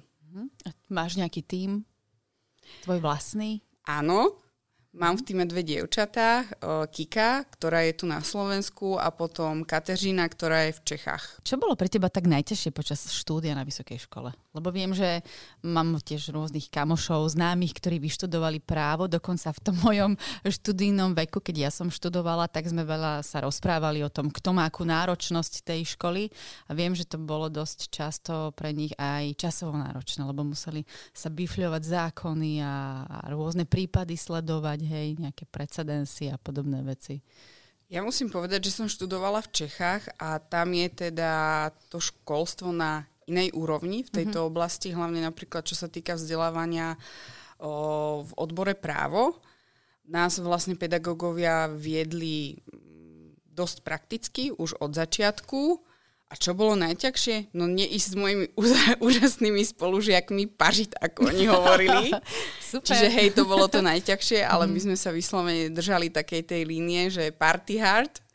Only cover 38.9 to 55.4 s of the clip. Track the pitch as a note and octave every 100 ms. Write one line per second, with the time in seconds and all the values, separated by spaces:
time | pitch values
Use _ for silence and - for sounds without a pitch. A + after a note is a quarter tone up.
38.9 | - F#3 F#3 F#3+ G#3+ A3 - D3+ - F3
39.9 | F#3+ - - D#3+ D#3 - E3+ F3 F3 F3
40.9 | - F3 E3 E3 D#3+ D#3 D#3 D3+ - _
41.9 | E3+ - - - D3 E3+ - F3+ E3+ D#3+
42.9 | D#3 D3 _ - F3 F#3 - D#3+ D3+ E3+
43.9 | G#3 B3+ G3+ E3 E3+ E3 E3 E3+ - F#3+
44.9 | E3+ E3+ E3+ E3 D#3+ - E3 D#3+ E3+ E3+
45.9 | F3 E3 E3+ D#3+ D#3+ E3 E3 E3 E3 E3
46.9 | D#3+ - - - - - - D3+ D3 D3+
47.9 | D3+ D3+ D3 D#3 - D#3+ E3 G3 G3 E3
48.9 | D3 C#3+ E3+ C4 E4+ _ _ _ _ _
49.9 | _ - E3+ F3 F3+ F3 F3 F3+ F3 E3+
50.9 | E3+ E3+ E3 F3 E3+ E3+ E3 D#3+ D3+ D3+
51.9 | D#3 D#3 E3 E3 D#3 C#3+ - - - -
52.9 | D#2+ D#2+ D#2+ D#2+ - _ D3+ F3 - -
53.9 | D#3 - A3+ - - C4 - E3 - D3
54.9 | D3+ E3 - G#3 G#3